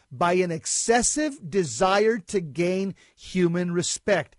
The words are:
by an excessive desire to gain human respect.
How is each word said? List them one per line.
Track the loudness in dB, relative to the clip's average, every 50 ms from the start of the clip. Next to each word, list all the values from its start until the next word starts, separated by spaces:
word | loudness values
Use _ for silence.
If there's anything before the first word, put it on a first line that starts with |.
| _ _
by | -4 -2 0 2 2
an | 2 0 0
excessive | -4 -6 -6 -4 -4 -2 0 2 2 2 2 0 0 -2 -2 -4 -4 -8 -10 -4
desire | -2 0 0 0 0 0 2 4 4 4 4 2 2 0
to | -2 -4 -4 -4
gain | -4 -4 -4 -2 -2 0 0 -2 -2 -4 -6 -10 _ _ _
human | _ -14 -4 0 2 2 2 2 0 -2 -2
respect. | -2 -2 -2 -2 -4 -4 _ 0 0 0 0 -4 _